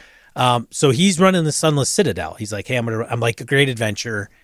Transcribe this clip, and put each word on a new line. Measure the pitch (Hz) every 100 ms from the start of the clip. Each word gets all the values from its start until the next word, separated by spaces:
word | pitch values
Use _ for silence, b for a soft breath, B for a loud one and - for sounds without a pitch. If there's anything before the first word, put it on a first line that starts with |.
| b b b -
Um, | 127 123 113
so | - 143
he's | 127 196 165
running | 190 185
the | 156
Sunless | - 160 147 131
Citadel. | - 170 90 80
He's | - 107
like, | 104 -
"Hey, | 127
I'm |
gonna, | 117 110 113
I'm | 117
like | 117 117
a |
great | 120 139 139
adventure. | 117 110 101 123 107 98 _